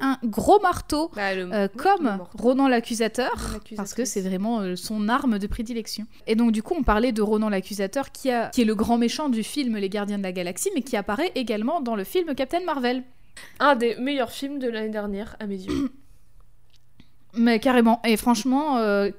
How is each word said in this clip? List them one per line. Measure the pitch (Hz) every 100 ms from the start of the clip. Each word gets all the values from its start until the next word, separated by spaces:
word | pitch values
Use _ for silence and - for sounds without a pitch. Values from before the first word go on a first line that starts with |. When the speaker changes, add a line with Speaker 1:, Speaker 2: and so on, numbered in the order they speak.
Speaker 1:
un | 269 254
gros | 233 202 190 415
marteau, | 370 339 - 302 339 -
Speaker 2:
Bah, | 196 190
le | 180
Speaker 1:
euh, | 208 196
Speaker 2:
oui, | 220
Speaker 1:
comme | 370 392
Speaker 2:
le | 254 190
marteau. | 180 -
Speaker 1:
Ronan | 240 269 269
l'Accusateur, | 233 240 226 220 240 302
Speaker 2:
Ronan | 480 226
l'Accusatrice. | 214 - 208
Speaker 1:
parce | 202
que | -
c'est | 254 202
vraiment, | 185 185 220 233
euh, | 185 180
son | - 214 208
arme | 262 269 202
de | 208
prédilection. | - 226 233 - - 214 - -
Et | 226
donc | 233
du | 214
coup, | - 349
on |
parlait | 240 214 254
de | 220
Ronan | 208 214 214
l'Accusateur, | 196 196 202 196 269 269
qui | - 269
a, | 240 208
qui | 254
est | 220
le |
grand | 208 220 233
méchant | 233 - 302
du | 220
film | 202 294 254 214
Les | 196
Gardiens | 208 202 202
de |
la | 185
Galaxie, | 185 175 196 403
mais | 320
qui | - 208
apparaît | 196 208 359 262
également | 247 214 240 339
dans | 233 214
le |
film | 190 370 330
Captain | 269 262 349 359
Marvel. | 277 240 254 254 - - - - -
Speaker 2:
Un | 269 247
des | 233 220
meilleurs | 262 277 233
films | - 277 285
de | 247
l'année | 220 220
dernière, | 214 208 196 226 -
à | 208
mes | 196
yeux. | 190 269 269
Speaker 1:
<clears throat> | - - - - - - - - - - - - - - 233
Mais | 233 226
carrément. | 262 247 226 233 233
Et | 214
franchement, | 247 240 262 269 311 247
euh, | 214 202 202